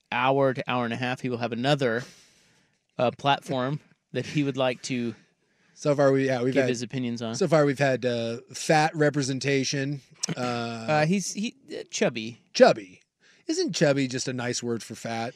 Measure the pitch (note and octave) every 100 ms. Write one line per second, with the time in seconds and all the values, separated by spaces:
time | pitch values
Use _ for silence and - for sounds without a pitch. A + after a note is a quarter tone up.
0 | - A#2+ B2+ C#3 C3+ B2 - B2 A#2 A#2
1 | B2+ B2+ B2+ A#2 A#2 A#2 C3 C#3+ B2+ A2+
2 | - - _ _ _ _ _ _ _ -
3 | B2 - C#3+ C#3 - C3 B2+ D3 _ _
4 | _ B2+ B2 D#3 C#3 C3 C3 A#2+ - B2+
5 | A#2 - _ _ _ _ _ - D3+ C#3+
6 | C#3 C3+ C3+ B2+ B2+ C3+ B2+ A#2 A#2+ C3+
7 | A#2+ A#2 A#2 A#2 F3+ D#3 D3 C3 C#3 B2+
8 | B2 A#2 A#2 A#2 - C3+ - D#3 D#3 D#3+
9 | D3 D3 C3 C3+ C3+ C#3 C3 C#3+ C3+ C#3+
10 | _ - - - B2 A#2+ A#2 A2+ A2+ D3+
11 | D#3 G3 - - A3 - - - - -
12 | G3 A#2 A2 A#2+ _ - A3+ A2 F#2+ F#2
13 | _ _ _ _ - D#4+ D#4+ E3 D3 C#3
14 | C3 B2+ - B2+ A#2+ B2 A#2+ A#2 - A2
15 | A#2 A2+ A#2+